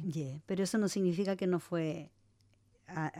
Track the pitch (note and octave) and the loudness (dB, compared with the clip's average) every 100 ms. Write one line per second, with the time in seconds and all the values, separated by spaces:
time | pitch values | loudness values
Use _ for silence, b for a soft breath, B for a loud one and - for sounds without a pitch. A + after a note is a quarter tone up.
0 | E3+ D#3 C3+ D3 - F#3+ F#3+ A3 G3+ G3+ | -4 -2 -4 -6 -4 0 2 2 2 4
1 | F#3 E3+ G3 F#3+ F#3+ F3+ - E3+ D#3+ D3 | 2 2 0 0 2 2 0 -2 -2 -4
2 | D3 _ _ _ _ _ _ _ - D#3+ | -10 _ _ _ _ _ _ _ -12 -6
3 | D#3 | -6